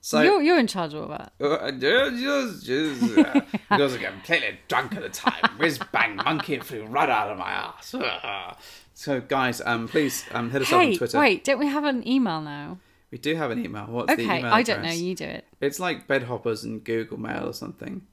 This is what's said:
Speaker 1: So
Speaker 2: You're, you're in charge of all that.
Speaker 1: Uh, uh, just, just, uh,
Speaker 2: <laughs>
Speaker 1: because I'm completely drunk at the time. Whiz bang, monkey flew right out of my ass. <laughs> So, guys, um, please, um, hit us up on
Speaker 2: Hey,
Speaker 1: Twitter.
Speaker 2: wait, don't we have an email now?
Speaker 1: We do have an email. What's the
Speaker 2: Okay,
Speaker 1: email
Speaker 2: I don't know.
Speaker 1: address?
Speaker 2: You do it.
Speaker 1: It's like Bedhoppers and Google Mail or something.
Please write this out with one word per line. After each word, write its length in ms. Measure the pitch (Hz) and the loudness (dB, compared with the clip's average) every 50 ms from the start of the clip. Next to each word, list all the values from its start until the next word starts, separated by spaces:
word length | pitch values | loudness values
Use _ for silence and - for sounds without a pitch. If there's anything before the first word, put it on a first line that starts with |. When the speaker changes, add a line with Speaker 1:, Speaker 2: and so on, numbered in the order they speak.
| - | -6
Speaker 1:
So 160 | - - - | 2 4 6
Speaker 2:
You're, 220 | 302 349 415 381 | 8 8 8 6
you're 160 | 294 311 359 330 | 6 6 6 6
in 80 | 240 | 4
charge 280 | 202 - 190 170 156 147 | 4 0 -2 -4 -4 -6
of 80 | - | -10
all 60 | - - | -10 -8
that. 220 | 151 - - - _ _ | -10 -10 -12 -14 _ _
Speaker 1:
Uh, 60 | 139 143 156 | 0 2 2
uh, 160 | - - 135 135 127 127 143 202 254 277 294 | 2 0 -4 -4 0 2 4 6 6 4 2
just, 560 | 247 240 254 277 285 277 262 226 185 - - | 0 -2 -2 0 0 0 0 -2 -6 -10 -4
just, 500 | - 127 143 156 311 277 123 240 220 - - | -2 0 0 0 0 0 0 0 4 6 4
uh, 220 | - - - 285 - | 4 4 0 -2 -2
Speaker 2:
<laughs> 60 | - | -2
Speaker 1:
because 420 | - 202 - - 208 196 143 135 127 | -8 -8 -2 0 2 2 2 2 0
I'm 60 | 113 | -4
completely 580 | 107 104 95 98 - - 170 156 123 104 92 - _ | -6 -8 -8 -10 -2 0 0 0 0 -2 -6 -8 _
drunk 300 | _ - 120 135 - 208 | _ -2 -2 0 -2 -6
at 60 | - | -6
the 60 | - 107 | -6 -8
time. 460 | - - - - - - - - - 107 | -10 0 0 0 0 2 0 0 2 2
Whiz 200 | 156 165 143 - - - | 0 0 0 -2 -6 -2
bang, 240 | - 113 113 113 104 | 2 2 2 2 0
monkey 420 | 95 - 143 160 151 - - 147 123 | -2 -2 -2 0 -2 -2 -4 -4 -6
flew 260 | - - 135 110 107 | -6 -8 -10 -10 -10
right 220 | 107 120 143 160 139 | -4 0 2 2 4
out 220 | 123 107 104 101 | 4 2 2 0
of 80 | 107 95 | -4 -6
my 120 | 90 95 | -4 -4
ass. 420 | 98 95 98 - - - - - - | -4 -4 -6 -6 -12 -14 -16 -10 -6
<laughs> 720 | 262 - 120 90 - - 120 101 98 90 87 - - - - - - - _ _ | -4 -4 -4 -4 -4 -6 -8 -8 -8 -10 -12 -14 -16 -18 -20 -20 -20 -20 _ _
So, 260 | - - 147 139 127 | -12 -4 -2 -2 -2
guys, 400 | 120 - 143 135 131 127 117 - - | 0 -2 0 2 2 0 0 -2 -2
um, 240 | - 117 117 117 110 | -2 -2 -2 -2 0
please, 360 | - 160 147 131 - - - - | 0 2 2 2 -2 -4 -8 -6
um, 180 | - 120 117 117 | -6 -4 -4 -2
hit 120 | 127 139 | -2 -2
us 60 | 131 - | 0 4
up 80 | - 359 | 6 6
on 40 | 349 | 6
Speaker 2:
Hey, 100 | 269 202 | 6 4
Speaker 1:
Twitter. 220 | 170 123 117 - 269 | 0 0 0 2 4
Speaker 2:
wait, 260 | 294 247 196 - - | 4 4 4 2 2
don't 140 | - 277 233 | 0 0 2
we 80 | 294 | 2
have 180 | 285 277 302 294 | 0 0 0 0
an 220 | 294 269 240 - | 0 0 0 0
email 340 | - 254 269 247 196 165 156 | 0 2 2 2 2 0 -4
now? 360 | 156 147 143 147 147 156 175 185 _ _ _ _ _ _ | -6 -8 -10 -10 -10 -12 -12 -14 _ _ _ _ _ _
Speaker 1:
We 60 | - 123 | -16 -6
do 160 | 123 147 160 | -4 -2 -2
have 140 | 165 156 127 | 0 -2 -2
an 140 | 113 120 - | -2 -4 -4
email. 220 | - 110 104 104 | -6 -6 -8 -8
What's 220 | 110 117 120 120 - 294 | -6 -4 -4 0 0 0
the 80 | - | 2
Speaker 2:
Okay, 180 | 233 214 185 165 | 2 0 -2 -2
Speaker 1:
email 120 | - 175 | 2 4
Speaker 2:
I 100 | 208 220 | 4 4
don't 200 | 247 233 208 - | 4 2 0 -2
know. 60 | 165 165 | -2 -4
Speaker 1:
address? 100 | 165 170 | -4 -4
Speaker 2:
You 140 | 175 180 185 | -4 -4 -4
do 100 | - 156 | -6 -8
it. 220 | 147 - - - _ _ _ | -10 -10 -12 -14 _ _ _
Speaker 1:
It's 180 | - 143 147 - | -2 -2 -2 -2
like 260 | 180 180 156 - - | -4 -4 -4 -4 -2
Bedhoppers 560 | - 139 135 123 117 123 110 - 117 110 107 | 0 0 0 0 -2 -6 -4 -2 -2 -4 -4
and 220 | 113 113 113 110 - | -6 -8 -10 -10 -4
Google 340 | - 113 113 113 113 110 117 | -2 -2 -2 -2 -4 -8 -8
Mail 300 | 113 113 - 117 120 - | -8 -6 -6 -6 -6 -6
or 40 | - | -8
something. 480 | - - - - - - - 196 190 - _ | -8 -10 -12 -12 -12 -12 -10 -10 -12 -12 _